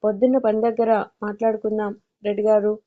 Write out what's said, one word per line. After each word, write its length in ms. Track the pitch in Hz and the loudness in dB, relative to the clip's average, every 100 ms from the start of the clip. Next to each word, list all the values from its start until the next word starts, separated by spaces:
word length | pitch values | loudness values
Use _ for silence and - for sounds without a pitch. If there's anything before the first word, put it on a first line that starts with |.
పొద్దున్న 340 | 214 202 247 262 | -2 2 2 2
పని 220 | 226 214 | 2 0
దగ్గర 300 | 233 226 226 220 196 _ | 0 0 0 0 -2 _
మాట్లాడుకుందాం 720 | 208 208 226 214 214 214 208 208 _ _ | -10 -2 -2 -2 -4 -4 -4 -8 _ _
రెడ్డి 200 | 208 208 | -6 -2
గారు. 300 | 214 214 208 214 | 2 2 2 -4